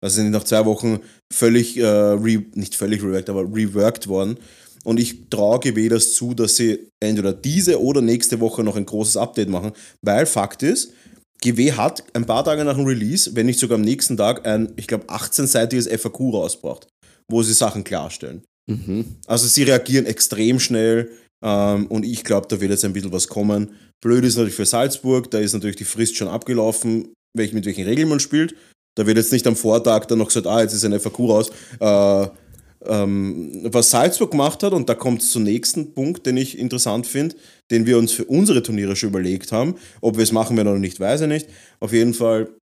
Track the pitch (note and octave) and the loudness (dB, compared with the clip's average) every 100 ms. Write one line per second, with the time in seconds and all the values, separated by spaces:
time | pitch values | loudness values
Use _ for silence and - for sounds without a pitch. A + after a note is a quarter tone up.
0 | G2+ F#2+ G#2+ G#2+ - A2 A2 G#2 A#2 A2 | -2 0 0 0 0 2 2 0 -2 -4
1 | - _ _ - A#2 A#2 A#2+ A#2+ A#2 G#2 | -6 _ _ 0 4 4 2 0 2 4
2 | G#2 G#2 A2+ A2 G#2 - G2 - G2+ G#2+ | 4 2 2 0 -2 -8 -8 -6 -2 -2
3 | G2+ F#2+ F#2 G2 F#2+ A2 G#2+ G2+ G#2 - | -2 -4 -4 -4 -4 -2 -2 2 2 0
4 | G2 F#2+ G2 A#2 - - - _ - A2+ | -4 -4 -2 -6 -12 -20 -20 _ -2 0
5 | A#2+ - - G#2+ G#2 A#2+ C3+ A2 A2 A2+ | 0 -4 -8 0 2 2 0 0 2 2
6 | - - A#2+ A#2+ A2 - A#2 G#2+ - _ | 2 -2 -4 -2 0 2 0 0 -6 _
7 | G#2+ G#2+ G2 F#2+ C3 D#3+ F3+ D#3 B2+ C#3+ | -2 0 -2 -2 -2 0 2 2 2 2
8 | A#2 A#2+ A#2+ A#2 A2+ A2 G#2+ G2+ G2 G#2+ | 2 2 0 0 -2 0 -2 -2 -4 -4
9 | G#2+ - A#2+ - G#2+ F#2 G#2 - - _ | -2 -2 -2 -2 -2 -2 -6 -12 -20 _
10 | - G2+ D#3 - G2+ - C#3 A#3+ - - | 0 2 2 0 -2 -2 -2 -2 -4 -12
11 | _ - _ _ A#2+ A#2 C3+ B2 A#2+ - | _ -20 _ _ -2 2 2 2 -2 -4
12 | - A#2+ A2+ A#2 D#3 D3+ D3 C3+ C#3 B2+ | -8 -6 -2 0 0 0 0 0 0 -2
13 | G#2+ F3+ - - A2+ B2 B2+ A2+ G#2+ C3+ | -2 0 -2 0 0 2 0 2 2 0
14 | - A#2 G#2 A#2+ - G#2+ A2+ - A2+ A2 | -2 0 0 0 -2 -2 -2 -6 -6 -6
15 | - G#2+ - - C3+ B2+ A#2 B2+ A2+ A2+ | -6 -10 -4 -2 0 2 2 0 -2 -4
16 | A2+ - C3 G#2+ D#2+ - - - - _ | -6 -4 -2 -2 -2 -6 -8 -12 -16 _
17 | _ _ _ A2+ A2+ A2+ A2+ G#2 F#2+ F2+ | _ _ _ 0 2 2 0 -2 -6 -6
18 | - - - - - _ - A2+ F#2+ F#2+ | -8 -12 -14 -16 -20 _ -8 -8 -4 -4
19 | A2+ - - A#2 A#2+ C#3+ C#3 B2+ B2 C3+ | -6 -10 -4 0 2 2 4 4 4 0
20 | B2+ A2 - G#2 A2 B2+ B2 A#2 A2+ A2+ | 2 0 -2 0 2 2 0 2 2 2
21 | A#2 - _ _ A2 G2+ G2+ G2+ G#2 G#2+ | 0 -10 _ _ -2 0 2 0 0 -2
22 | A2 A#2 - G2+ G2 G2+ G2 G2+ G#2 F#2+ | -4 -6 0 -2 0 -4 -2 0 0 -2
23 | G2 F#2 - - G#2 G#2 G#2 - _ _ | -6 -4 -4 -2 0 0 -2 -8 _ _
24 | A#2 B2 B2+ A2+ A2 - G2+ A#2 C3+ C#3 | 2 4 4 2 0 0 0 0 0 -2
25 | B2+ C3 A#2+ A2 G#2+ G#2+ G2+ G2 G2 G#2+ | 0 0 0 -2 -2 -2 -4 -6 -8 -2
26 | A2+ - G2 G#2+ - A#2+ A2 A2 A#2 A2+ | -2 -2 -6 -6 -4 0 0 0 -2 -2
27 | - - _ A2+ G#2 A2 G2+ F#2 F#2 B2 | -4 -16 _ -4 -2 -2 -4 -4 -2 0
28 | D#3+ D3 - D3 E3 - _ _ _ - | 2 0 0 0 0 -4 _ _ _ -2
29 | G#2 A2 A2 C3 B2 A#2 A#2+ A#2 A#2+ A2 | 2 4 4 2 2 0 2 2 4 2
30 | - A2+ G#2+ - F2 A2 A2 G#2+ G#2+ G2+ | 2 0 2 0 0 2 2 0 -2 -2
31 | A2 - A#2+ G#2+ A2 - - A#2+ A2 G2+ | -4 -4 2 2 2 -6 -20 -4 2 4
32 | G2+ G2 G2 - _ - _ _ - G#2+ | 4 4 0 -6 _ -20 _ _ -4 -2
33 | G2 G2 G2 F2 D#2 F2+ A2 A#2+ A2+ B2 | 0 -2 -2 -6 -10 -8 -2 2 4 4
34 | D3 - A3 D3+ C#3 D3+ G3+ F#3+ A#2+ A2+ | 4 2 0 2 2 2 0 0 0 0
35 | C3 A#2+ - - G#2+ G#2+ - - D3+ - | 0 0 0 0 0 0 -2 -4 -6 -4
36 | C3+ F3 C3+ B2+ C3 - B2 B2 A#2 G#2+ | -4 -2 -2 -2 -2 -4 -6 -2 -2 -2
37 | A#2+ C#3 D#3 - - _ _ A#2 A2+ A#2+ | -4 -4 -4 -6 -20 _ _ 0 4 4
38 | A#2 - A2 C#3+ G3+ C3 A#2 G#2+ G2+ F#2+ | 4 0 0 2 4 4 0 -4 -2 -2
39 | A2 G2 F#2 F#2 - A2+ C#3 F3+ - - | -2 -2 -2 -4 -2 -2 -2 -4 -12 -4
40 | A#2+ A2 A2 A2 A2 A#2 G#2 G2 F#2+ - | -2 2 2 2 0 2 2 0 -2 -4
41 | F#2+ C#3 D#3 D3+ D3+ - - _ A2 A#2 | -2 0 0 -2 -4 -20 -20 _ -2 2
42 | A#2+ A#2 A#2 A2 A2 - | 2 2 0 0 -2 -10